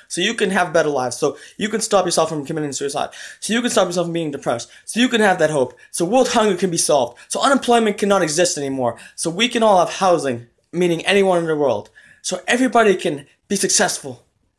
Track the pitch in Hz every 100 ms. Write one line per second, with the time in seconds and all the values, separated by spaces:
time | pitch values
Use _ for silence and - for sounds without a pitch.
0 | _ - 196 233 196 190 175 165 151 139
1 | 127 - 143 - - - 208 214 - 202
2 | 180 165 160 156 139 160 147 131 - 139
3 | - - - - - 226 240 220 175 175
4 | 170 165 156 139 147 117 - - - 214
5 | 247 226 208 170 151 151 123 - - -
6 | 175 254 254 240 214 180 190 165 - 147
7 | 117 - - - 254 269 247 233 214 202
8 | 202 196 160 151 175 151 139 135 120 -
9 | - - 165 175 240 240 220 185 165 -
10 | 190 165 135 120 - _ _ 170 180 165
11 | 175 196 190 175 165 151 139 104 - -
12 | - _ - 180 - 240 254 240 220 185
13 | 180 139 - _ _ 196 185 - 180 -
14 | 139 120 _ _ _